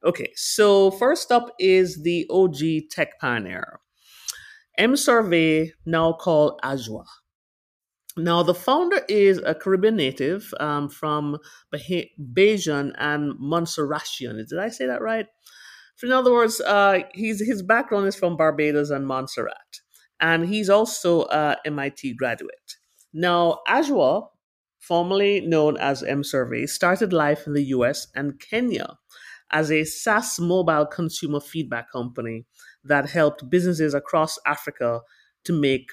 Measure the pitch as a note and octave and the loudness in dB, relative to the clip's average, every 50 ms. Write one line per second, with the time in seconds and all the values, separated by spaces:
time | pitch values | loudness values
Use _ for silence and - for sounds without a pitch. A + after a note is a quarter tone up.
0 | - E3+ F3 - - - _ - - - - - G#3+ G#3 G3+ G3 G3 F#3+ F#3+ G3 | 0 -2 -2 -2 -6 -10 _ -8 -6 -6 0 4 4 6 6 6 6 4 2 2
1 | A#3+ C4 D4+ - - - B3 A#3+ A#3+ B3 - - F#3 F#3+ F#3 F#3 F#3 F3+ F3+ E3+ | 2 2 2 0 0 2 2 2 2 0 -8 0 2 4 6 6 4 2 -2 -4
2 | D3 E3+ F3 F3 - - - F#3 F#3+ F#3 D3+ C#3 D3+ E3 D#3+ D#3 D3+ _ - - | -4 -2 -2 -2 -2 0 2 4 4 4 2 0 -2 -2 -2 -2 -4 _ -4 -4
3 | D#3 - - _ - C3 A#2+ A2+ G2+ F#2 F#2 F2+ - - - - _ _ _ _ | -4 -4 -4 _ -4 -2 -2 -2 -4 -6 -8 -10 -10 -12 -14 -20 _ _ _ _
4 | _ _ - - - - - - - - - - _ _ _ - F#3+ A#3 C4 C#4+ | _ _ -20 -18 -14 -14 -14 -14 -14 -20 -20 -20 _ _ _ 0 2 2 2 2
5 | - - B3 A#3 A3 F#3+ E3+ E3+ D#3+ D#3+ D#3 D#3 D#3+ D#3+ - _ _ E3 E3 E3 | 2 4 4 4 4 2 2 2 4 4 2 2 0 -2 -6 _ _ -2 0 2
6 | E3 E3 E3 E3 - F#3 E3 D3+ D3+ D3 - - - B2+ C#3 C3+ A#2+ A2+ G#2+ G2+ | 2 2 0 0 -2 2 4 4 4 4 2 -2 -6 -6 -6 -6 -6 -8 -12 -12
7 | F#2 - - _ _ _ _ _ _ _ _ _ _ _ _ _ _ _ _ _ | -14 -16 -20 _ _ _ _ _ _ _ _ _ _ _ _ _ _ _ _ _
8 | _ _ - - E3 E3+ E3+ E3+ E3+ D#3+ F3 F3 - - C4 D4+ F4+ F4 G4 - | _ _ -8 -4 0 2 2 4 4 2 2 0 2 2 2 2 2 2 0 0
9 | - - G#3 G#3 G3+ G3 F#3+ E3+ - - D#3+ D#3+ - F#3+ F#3+ F3+ F#3 A3 A3+ G#3 | 0 0 2 4 6 6 4 4 0 -4 -4 -4 0 0 0 4 4 2 2 2
10 | D3+ C3 C3+ - C#3 C#3 F3+ G3+ G#3 - - - D3 D3+ D3 D3 C#3+ C#3+ - - | 0 0 0 -2 -2 -2 -2 -4 -8 -12 -8 -6 -4 -4 -2 -2 -4 -6 -8 -8
11 | - D#3 D3+ D3+ D3 D3 C#3+ D3 _ - - - _ _ - D3 - - F3+ F3 | -4 -4 -2 -2 -2 -4 -6 -8 _ -18 -20 -20 _ _ -12 -12 -8 -6 -6 -6
12 | - - _ - D3 B2 A#2+ F#3 G3 G#3 A3 G3+ E3+ D#3+ D3+ C#3+ C#3+ C#3 - - | -6 -8 _ -16 -16 -4 2 4 4 4 4 2 0 -2 -2 -2 -2 -4 -6 -6
13 | - D3 D3 D3+ D3 C#3+ C3 - B2+ C#3+ D#3+ E3+ E3+ D#3+ - - D3+ C#3 D3+ D3+ | -4 -4 -2 -2 -2 -4 -6 -6 -6 -2 -2 -2 -2 -2 -4 -4 -4 -4 -4 -6
14 | - - - - C3+ A#2+ A2+ A2 A2 - C#3+ E3+ G3 A#3 A#3 - C4 B3+ B3 - | -6 -8 -10 -10 -10 -10 -8 -10 -10 -8 -8 -6 -6 -6 -6 -6 -4 -4 -4 -4
15 | - A3 A3+ A3+ G3+ _ _ _ _ - - - - - - - _ _ _ _ | -4 -4 -4 -4 -6 _ _ _ _ -20 -20 -20 -20 -20 -20 -20 _ _ _ _
16 | - B3 B3+ C4 B3+ B3 B3 A#3+ A#3 A3+ A3+ - - - G3+ G3+ G3+ G3 G3 F#3 | -2 0 0 4 4 4 6 6 4 2 0 -2 0 2 4 4 6 6 4 2
17 | - - - F3+ G#3+ A3 A3 G3+ G#3+ A3+ C4 G3 F#3 F#3 A3+ A#3 C4+ - A3 G3+ | 0 -4 -8 -6 -4 -4 -2 -2 -2 -2 -2 -4 0 0 0 0 0 0 -2 0
18 | G3 G3 F#3+ - - F3 F3 D#3 D#3+ D#3 D3 C#3+ D3+ D3+ D3 D3 D3 D3 D3 C#3 | 0 0 -2 0 -2 -2 0 2 2 0 2 2 0 0 2 0 0 0 -2 -4
19 | C#3 C3+ C3 C3 C3 C3+ - - A2+ - - - - _ - - _ _ _ _ | -4 -4 -4 -4 -6 -6 -8 -8 -8 -8 -8 -12 -18 _ -20 -20 _ _ _ _
20 | _ _ _ _ D#3+ E3 E3 E3 E3 F3 G#3 G#3+ G#3 F#3 G3 G#3 A3 A#3+ - - | _ _ _ _ _ -2 0 0 0 -2 -2 -2 2 4 4 4 4 2 -4 -4
21 | - F3+ E3+ E3 - - - D3+ D3+ D3 C#3 - - D3+ D3 D3 C#3 C#3+ C#3+ - | 0 2 2 2 2 0 0 0 0 0 -2 -2 -4 -8 -6 -4 -6 -6 -8 -8
22 | - C3+ A#2+ A#2+ C3 A#2+ A#2 - - - - _ _ - - _ _ _ _ _ | -10 -10 -6 -4 -4 -4 -4 -6 -10 -16 -16 _ _ -20 -20 _ _ _ _ _
23 | _ _ - D#3 E3+ F3+ F3 F3 F3 E3+ D#3+ - - - G3+ C#4 E4 C#4 C#4+ G#3+ | _ _ -6 -2 0 2 2 4 4 2 2 0 -2 0 2 2 2 2 2 2
24 | D3+ B2+ D#3 G3+ G#3+ - _ _ _ _ _ _ _ _ _ _ - - F3 E3+ | 2 2 2 0 -4 -8 _ _ _ _ _ _ _ _ _ _ -8 -2 0 0
25 | F3 F3+ F#3+ G3 G3+ G3+ G3+ G3 - E3 E3 D#3 D3+ D3+ C#3+ - - C#3 C#3+ C3 | 0 0 0 0 2 2 2 0 0 0 2 4 4 2 2 0 -2 -2 -2 -2
26 | - - C3 C#3+ C#3+ - - C3+ B2+ A#2+ B2 A#2+ B2 C#3+ - - - F3 F#3 F#3+ | -4 -4 -4 -4 -4 -2 -2 -4 -2 -2 -4 -6 -6 -6 -4 0 0 0 2 2
27 | A#3 F#3+ F3+ E3 D3+ D3 D3 D3 - D3+ D3 C#3+ C#3+ C3 C3+ B2 B2 B2 C#3+ - | 0 0 2 2 2 2 0 -2 -4 -4 -2 -2 -2 0 0 0 2 0 0 -4
28 | - _ _ - C#3 D3 C#3 - - - - A3+ B3 B3 G3 - - - - _ | -10 _ _ -6 -6 -6 -8 -10 -14 -6 -4 -4 -2 -2 -4 -4 -6 -8 -12 _
29 | _ _ - - - - - - _ _ - D3+ D#3 D3 D#3 D#3 D#3 D#3 - - | _ _ -20 -20 -20 -20 -20 -20 _ _ -2 -2 0 2 2 0 0 -2 -6 -6
30 | - A3+ G#3+ G#3+ - - - - E3+ E3+ F3+ F#3 F3+ E3 D#3+ D3+ D3+ D3+ - - | -2 0 0 0 0 -2 -6 -4 -2 0 2 2 2 2 2 2 2 0 -2 -6
31 | F3 D#3+ - - - D3 D3 C#3+ C#3+ - - E3 D3+ A#2 B2 A#2 A#2 _ - B2+ | -6 -6 -6 -6 -6 -4 -4 -4 -6 -6 -8 -8 -6 -6 -6 -8 -10 _ -8 -8
32 | A#2+ B2 A#2+ - A#2 A#2 A2+ A2+ A2+ _ _ _ - - - _ _ C3+ D3 C#3+ | -8 -8 -8 -8 -8 -8 -8 -10 -14 _ _ _ -20 -20 -20 _ _ 0 0 0
33 | C#3 C#3+ - F3 D#3 D3 D3 - D3 - F3 F3+ F3 F3+ F3 D#3 D#3+ D3+ C#3 C#3+ | 0 0 0 2 2 2 2 -2 -6 0 0 2 2 2 0 0 0 0 0 -2
34 | C#3 - - E3 D#3 D#3 - - _ - D3 - - - - - C3 A#2 A#2 A#2 | -4 -2 0 0 0 0 -4 -4 _ -4 -4 -4 -6 -14 -8 -4 -2 -2 -2 -4
35 | - _ _ _ _ _ _ _ _ - F3 D#3 D3 C#3 C3+ B2+ C3 - | -8 _ _ _ _ _ _ _ _ -2 -2 2 2 2 0 0 -4 -10